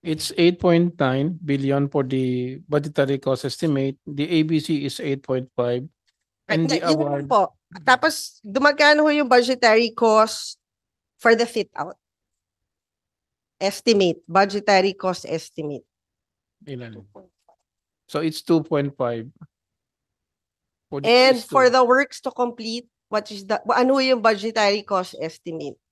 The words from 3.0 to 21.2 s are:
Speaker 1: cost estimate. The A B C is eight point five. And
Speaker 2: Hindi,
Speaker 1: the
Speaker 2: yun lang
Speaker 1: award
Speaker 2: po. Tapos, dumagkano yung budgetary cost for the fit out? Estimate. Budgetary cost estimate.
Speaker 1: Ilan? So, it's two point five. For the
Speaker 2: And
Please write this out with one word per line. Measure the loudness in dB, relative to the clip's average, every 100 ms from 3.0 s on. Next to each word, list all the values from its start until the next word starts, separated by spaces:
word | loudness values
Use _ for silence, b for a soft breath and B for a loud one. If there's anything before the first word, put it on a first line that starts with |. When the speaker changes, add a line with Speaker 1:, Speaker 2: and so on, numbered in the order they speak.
| -2 -2
Speaker 1:
cost | -2 -4 -6
estimate. | -6 -4 -2 -4 -6
The | -14 -8 -2
A | 0
B | 0 -2
C | -2 -4 -4
is | -8
eight | -6 -8
point | -4 -6 -6
five. | -4 -2 -4 -6 _ _ _ _ _ -6
And | -2 0
Speaker 2:
Hindi, | -2
Speaker 1:
the | 0
Speaker 2:
yun | -2
lang |
Speaker 1:
award | -2 -4 0
Speaker 2:
po. | 0 0 _ _ -6
Tapos, | 2 2 2 -4 -12 _
dumagkano | -8 0 0 4 4 6 4
yung | 2 4
budgetary | 4 4 2 4 4 2
cost | 0 2 4 2 -2 -12 -16 _ _ _ _ _ _
for | 2
the | 2 0
fit | -4 -8
out? | -10 -12 -14 _ _ _ _ _ _ _ _ _ _ _ _ _ _ _ _
Estimate. | -6 -4 0 2 2 -2 -2
Budgetary | 0 2 0 2 2 2
cost | -2 -6 -6
estimate. | -8 -10 -10 -12 -10 -10 _ _ _ _ _ _ _ _ -16
Speaker 1:
Ilan? | -14 -14 -18 -20 -20 _ _ _ _ _ _ _ _ _
So, | -8
it's | -8 -8
two | -2 -2
point | 0 -4 -4
five. | -4 -6 -6 -10 _ -20 _ _ _ _ _ _ _ _ _ _ _ _ _ _
For | -4
the | 2
Speaker 2:
And | 6